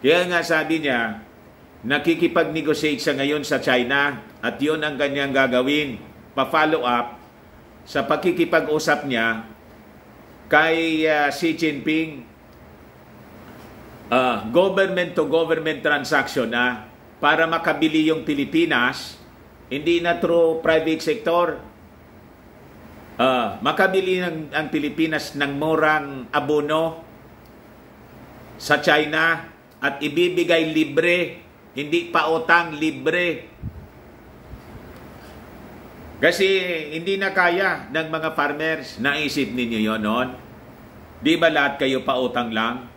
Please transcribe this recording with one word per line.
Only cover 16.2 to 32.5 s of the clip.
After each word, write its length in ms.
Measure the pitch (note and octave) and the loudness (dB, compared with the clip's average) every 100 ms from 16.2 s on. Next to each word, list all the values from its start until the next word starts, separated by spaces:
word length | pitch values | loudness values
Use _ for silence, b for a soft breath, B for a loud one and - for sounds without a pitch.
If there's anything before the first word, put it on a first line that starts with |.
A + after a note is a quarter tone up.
| C3 - A2+ | 0 -2 -2
na 320 | A#2+ B2 A#2+ - - - - | 0 0 -2 -12 -20 -20 0
para 240 | C#3+ D#3 E3 | 2 4 2
makabili 640 | E3 E3 D3+ D#3+ D#3 D#3 | 2 0 2 2 2 2
yung 160 | D#3 C3 | 0 -2
Pilipinas, 880 | C#3+ C#3 D#3 E3 C3+ B2 C3+ - - - - - - - | -4 0 0 2 2 0 -2 -12 -16 -20 -20 -20 -20 -10
hindi 320 | C#3 D#3 E3+ | -4 0 2
na 160 | E3+ E3+ | 2 0
through 400 | E3+ E3+ E3 D#3+ | 2 4 4 2
private 400 | E3 D#3+ D3+ D#3+ | 2 2 2 -2
sector. 640 | D#3+ D3 - E3+ E3+ D3 - - - - - - - - - - - - - - - - | 0 -2 0 0 0 -4 -12 -20 -20 -20 -20 -20 -20 -20 -20 -20 -20 -20 -20 -20 -20 0
Ah, 400 | B2+ B2+ A2+ G2 | 2 2 0 -2
makabili 560 | B2+ D3+ F#3 F#3+ F#3 F#3 | -2 2 2 2 0 -2
ng, 320 | F3+ D#3+ D3+ | -2 -6 -4
ang 160 | D3 D3+ | -4 -2
Pilipinas 640 | D#3 D3 D3 D#3+ D#3 - C#3+ | -2 -2 -2 -2 -2 -6 -4
ng 120 | C#3 C#3 | -4 -2
murang 720 | D#3 D#3 D3+ D#3 C#3+ C3+ B2 | 0 2 4 2 -2 -12 -4
abono 680 | D3 C#3 D3+ D3 D#3 E3 D#3+ - - - - - - - - - - - - - - - - | -4 0 0 2 0 0 -6 -18 -20 -20 -20 -20 -20 -20 -20 -20 -20 -20 -20 -20 -20 -20 -14
sa 240 | - C#3+ | 0 2
China 680 | E3+ D3+ D3+ D#3+ E3 D#3+ - - - - | 4 4 2 0 0 0 -6 -20 -20 -6
at 160 | C#3+ C#3+ | -6 -4
ibibigay 720 | D3+ D3 F3 E3+ E3+ E3 D#3 | -4 2 2 2 2 2 2
libre, 720 | D#3 D3+ C#3 E3+ F3 D#3+ - - - - C3 | 0 0 2 2 2 -2 -8 -20 -20 -14 -10
hindi 320 | D3 E3+ E3+ | -2 -2 0
pa 240 | E3 D#3 | 0 2
utang, 480 | D#3+ D#3+ | 0 4